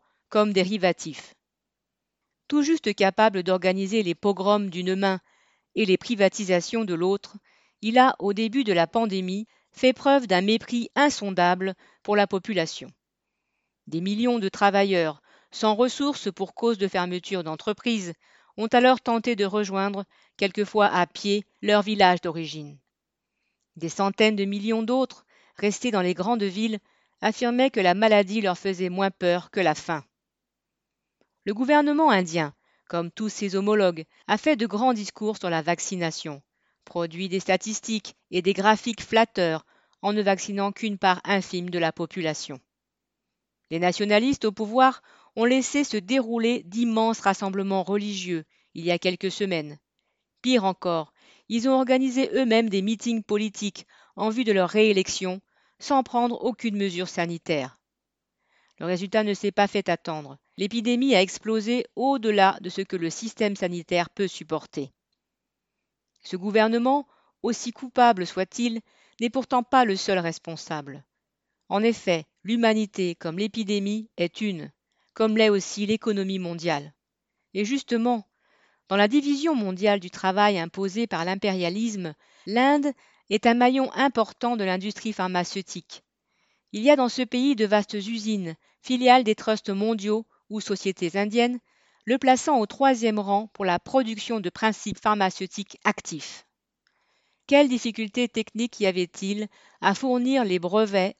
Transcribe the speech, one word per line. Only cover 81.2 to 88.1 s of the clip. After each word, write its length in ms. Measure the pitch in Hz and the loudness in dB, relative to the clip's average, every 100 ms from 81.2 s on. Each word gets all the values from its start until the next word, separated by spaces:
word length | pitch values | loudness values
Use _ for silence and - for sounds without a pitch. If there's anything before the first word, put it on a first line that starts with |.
l'impérialisme, 880 | 175 196 208 190 170 196 226 202 170 151 _ _ - | -4 -2 -2 -2 -2 -2 -4 -4 -8 -12 _ _ -4
l'Inde 460 | 226 269 294 285 - _ _ - | 2 4 4 0 -4 _ _ -4
est 160 | 208 240 | 2 4
un 80 | |
maillon 380 | 240 247 262 262 | 4 4 4 0
important 600 | - 269 233 214 - 240 233 | 0 0 0 -2 -4 -4 -2
de 80 | |
l'industrie 480 | 190 185 202 - 220 | -2 -2 -4 -8 -8
pharmaceutique. 920 | 202 185 180 175 202 - 180 - - _ _ _ _ _ _ _ | -4 -2 -2 -4 -8 -10 -14 -16 -20 _ _ _ _ _ _ _
Il 100 | 208 | 0
y 80 | 254 | 4
a 60 | 294 | 4
dans 120 | 240 | 4
ce 140 | - | -2
pays 320 | 233 247 277 226 | -2 0 2 2
de 80 | |
vastes 300 | 208 208 202 | 2 2 0
usines, 600 | 208 196 | -6 -6